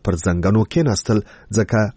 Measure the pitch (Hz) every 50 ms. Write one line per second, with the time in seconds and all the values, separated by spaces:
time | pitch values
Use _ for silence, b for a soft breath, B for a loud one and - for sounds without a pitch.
0 | - 101 90 82 - 95 87 87 85 95 104 110 110 - - 165 160 135 104 -
1 | - - 113 107 b b b b b b 101 110 107 - - 107 107 101 -